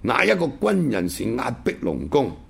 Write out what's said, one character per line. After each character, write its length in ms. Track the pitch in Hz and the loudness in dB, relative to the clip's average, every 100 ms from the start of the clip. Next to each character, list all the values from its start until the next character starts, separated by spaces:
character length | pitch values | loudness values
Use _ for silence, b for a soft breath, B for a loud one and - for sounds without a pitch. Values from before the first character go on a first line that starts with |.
哪 240 | - 123 | 0 2
一 40 | 185 | 4
個 180 | 185 165 | 4 2
軍 440 | 139 208 196 160 | 0 0 2 2
人 160 | 101 90 | 0 -2
是 180 | - 110 | -2 -4
壓 160 | 120 123 | -2 -4
迫 220 | 120 - - | -2 -4 -2
農 260 | - 71 71 | -2 -2 0
工 260 | 147 123 - - | 2 2 -4 -18